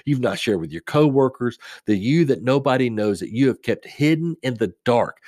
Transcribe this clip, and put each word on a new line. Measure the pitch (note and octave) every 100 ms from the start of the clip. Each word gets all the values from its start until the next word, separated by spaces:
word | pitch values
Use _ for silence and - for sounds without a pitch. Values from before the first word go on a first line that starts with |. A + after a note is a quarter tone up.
you've | - C3+
not | A#2+ F#2+
shared | - F#2+
with | D#2+
your | D#2+
coworkers, | - D3+ D3+ C3+ C3 - A#2+ - - - -
the | G2+
you | A2 E3
that | D3 A2+
nobody | B2+ C#3 C#3 C3 B2+
knows | G#2+ G#2+ F#2+
that | F#2
you | A2+ C3+
have | -
kept | - G#2
hidden | - - D3 D#3+ E3+ D#3
in | C3
the | A#2 G#2 -
dark. | - A#2+ F#2 -